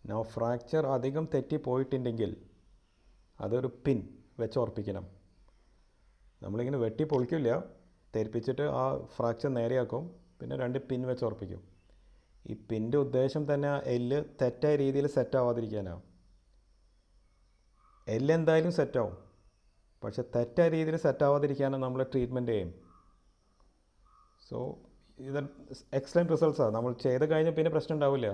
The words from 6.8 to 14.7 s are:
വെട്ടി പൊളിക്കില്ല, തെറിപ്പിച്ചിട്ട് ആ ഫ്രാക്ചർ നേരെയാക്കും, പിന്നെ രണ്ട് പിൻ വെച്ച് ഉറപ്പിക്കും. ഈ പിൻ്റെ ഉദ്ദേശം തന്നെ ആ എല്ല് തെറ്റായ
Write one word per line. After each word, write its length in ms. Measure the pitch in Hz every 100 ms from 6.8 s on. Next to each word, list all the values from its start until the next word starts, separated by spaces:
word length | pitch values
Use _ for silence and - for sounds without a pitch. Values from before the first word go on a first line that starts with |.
വെട്ടി 200 | 113 110 156
പൊളിക്കില്ല, 380 | 139 123 165 123 117 - - _ _ _
തെറിപ്പിച്ചിട്ട് 500 | 113 110 117 117 131 147 127
ആ 20 | 131 135 120 -
ഫ്രാക്ചർ 340 | 117 117 143 123
നേരെയാക്കും, 440 | 117 127 117 120 170 - _ _
പിന്നെ 160 | 123 135
രണ്ട് 160 | 123 131 -
പിൻ 140 | 127 127
വെച്ച് 140 | 123 117
ഉറപ്പിക്കും. 320 | 107 98 90 - - _ - - - _ _ -
ഈ 40 | 110 -
പിൻ്റെ 280 | 110 110 143
ഉദ്ദേശം 400 | 131 127 131 151 147
തന്നെ 180 | 143 143
ആ 20 | 139 135
എല്ല് 240 | 123 123 143 147 -
തെറ്റായ 340 | 123 123 151